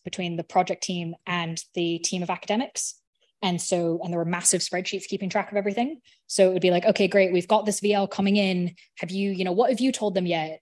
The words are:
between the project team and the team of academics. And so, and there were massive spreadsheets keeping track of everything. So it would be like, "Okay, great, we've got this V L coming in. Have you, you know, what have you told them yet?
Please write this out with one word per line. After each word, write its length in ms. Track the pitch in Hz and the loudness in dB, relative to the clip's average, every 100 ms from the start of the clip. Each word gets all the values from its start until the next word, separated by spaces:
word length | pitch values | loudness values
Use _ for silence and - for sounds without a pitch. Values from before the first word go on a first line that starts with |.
between 320 | 175 - 175 170 | -10 -6 -4 -6
the 80 | |
project 400 | 170 185 180 185 | 0 0 0 -4
team 320 | - 175 165 165 - | -4 -4 -6 -8 -6
and 340 | 175 165 165 - | -4 -4 -8 -8
the 260 | 185 170 165 | -4 -2 -2
team 220 | - 185 | -4 -4
of 60 | 175 | -4
academics. 720 | 175 - 214 277 - - - _ _ _ _ | -6 -2 -2 -2 -6 -8 -10 _ _ _ _
And 180 | 190 175 | -4 -2
so, 380 | - 180 170 165 | 0 0 0 -2
and 80 | 175 | -2
there 60 | 170 | -4
were 60 | |
massive 360 | 170 175 - 175 | -2 0 0 0
spreadsheets 460 | - 180 196 196 - | -2 -4 -4 -8 -6
keeping 220 | 190 190 | -6 -2
track 220 | 208 196 | -2 -2
of 60 | 202 | -2
everything. 440 | 202 202 254 320 _ _ - | -2 -2 -4 -6 _ _ -6
So 200 | - 190 | 4 4
it 40 | |
would 100 | 180 | 6
be 80 | 180 | 4
like, 140 | 175 214 | 4 2
"Okay, 220 | 196 190 | 2 4
great, 240 | 202 190 | 4 4
we've 160 | 180 175 | 2 2
got 180 | 214 214 | 2 2
this 140 | 196 | 0
V 120 | 208 | 0
L 140 | 202 196 | 2 0
coming 300 | - 196 208 | 0 2 4
in. 380 | 190 180 175 175 _ - | 2 0 -2 -6 _ -10
Have 120 | 170 | -8
you, 220 | 190 202 | -4 -4
you 120 | 185 | -2
know, 80 | 185 | 0
what 160 | 180 254 | 2 4
have 100 | 226 | 4
you 120 | 262 | 0
told 220 | 254 208 | 0 0
them 120 | 185 180 | 0 0
yet? 340 | 165 156 160 | -2 -4 -10